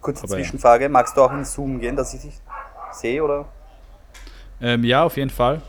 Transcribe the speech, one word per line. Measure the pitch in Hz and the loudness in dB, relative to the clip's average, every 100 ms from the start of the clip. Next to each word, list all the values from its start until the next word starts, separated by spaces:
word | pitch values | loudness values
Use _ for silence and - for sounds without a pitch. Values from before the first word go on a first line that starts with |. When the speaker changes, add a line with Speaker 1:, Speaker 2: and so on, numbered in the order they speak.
Speaker 1:
Kurze | - 139 | -6 -8
Speaker 2:
Aber | 101 95 | -6 -6
ja. | |
Speaker 1:
Zwischenfrage, | 85 135 123 120 139 | -6 2 6 6 6
magst | 135 123 - | 2 2 4
du | |
auch | 131 | 4
in | 143 135 | 2 -8
Zoom | - 139 127 | -8 -6 -4
gehen, | 120 139 | -4 -4
dass | 127 | -6
ich | 131 | -8
dich | 147 - - - - - - | -16 -18 -16 -16 -16 -18 -16
sehe, | - 117 135 | -8 -4 -2
oder? | 151 143 147 - - - - - - - - - - - | -2 -2 -6 -18 -20 -20 -20 -20 -20 -20 -20 -20 -20 -8
Speaker 2:
Ähm, | 120 120 | -2 0
ja, | 117 127 | 4 4
auf | 165 - | 4 0
jeden | 139 | -6
Fall. | - 123 156 | 0 0 0